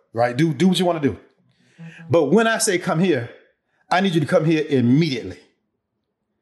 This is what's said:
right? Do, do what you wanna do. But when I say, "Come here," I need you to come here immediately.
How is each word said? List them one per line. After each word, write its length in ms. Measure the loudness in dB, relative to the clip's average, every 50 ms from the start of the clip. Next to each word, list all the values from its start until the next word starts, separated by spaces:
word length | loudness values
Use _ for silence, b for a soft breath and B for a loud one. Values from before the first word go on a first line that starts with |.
| _ _ -4
right? 240 | -2 -2 -2 0
Do, 160 | 0 -2 -2 0
do 140 | 0 0 0
what 100 | 2 2
you 60 | 0
wanna 140 | -2 -2 0
do. 160 | -2 -4 -4 -4 -14 _ _ _ _ _ B B B B B B B B B B B B
But 160 | 0 0 2
when 200 | 2 2 2 2
I 120 | 2 0 -2
say, 180 | -2 -2 -2
"Come 220 | -2 -2 -2 -2 0
here," 300 | 0 0 0 -2 -4 -8 -14 -20 _ _ _ _ _ _ _ _ _ -2
I 100 | -2 0
need 140 | 0 0 0
you 80 | 0
to 60 | 0
come 180 | 2 0 0 2
here 180 | 2 0 0 0 0
immediately. 680 | 0 2 4 4 4 4 2 0 -2 -6 -8 -10 -14 -16 -20 _ _ _ _ _ _ _ _ _ _ _ _ _ _ _ _ _ _ _